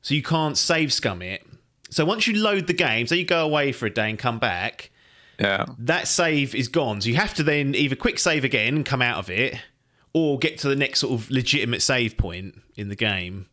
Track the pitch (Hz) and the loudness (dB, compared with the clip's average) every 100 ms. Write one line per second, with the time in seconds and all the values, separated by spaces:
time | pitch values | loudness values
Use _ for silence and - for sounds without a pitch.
0 | - 147 - 160 156 139 - 165 151 - | 0 -2 0 0 0 0 0 2 2 0
1 | 117 90 90 95 - - _ _ - - | -2 -4 -8 -10 -12 -20 _ _ -8 0
2 | 156 214 220 208 220 202 165 175 160 113 | 0 2 0 2 2 2 0 0 2 2
3 | 120 170 175 170 156 151 143 127 113 113 | 2 0 2 2 2 2 0 0 -2 0
4 | 107 110 123 117 117 90 101 - - _ | -2 0 -2 0 -2 0 -4 -8 -20 _
5 | _ - - - 101 98 - 127 120 170 | _ -20 -20 -2 0 2 -2 -4 -2 0
6 | - - 170 151 135 113 120 165 131 104 | 0 2 2 2 0 -2 -2 0 0 -2
7 | 110 123 202 - 151 147 139 139 143 131 | 0 0 0 0 2 2 2 2 0 0
8 | 240 - 180 156 131 120 107 151 135 135 | -2 0 0 2 2 2 2 0 0 0
9 | 123 90 98 92 127 120 - _ _ _ | 0 0 -4 -2 -2 -4 -14 _ _ _
10 | _ 160 160 135 160 - 143 139 135 - | _ 0 2 2 -2 -2 0 2 2 0
11 | 135 120 107 131 123 143 113 110 - 131 | 0 -2 0 -2 2 0 0 0 2 2
12 | 117 - 95 87 95 - _ - 101 101 | 0 0 -2 -2 -12 -16 _ -10 -8 -2
13 | 110 98 90 98 98 | 0 0 -4 -10 -14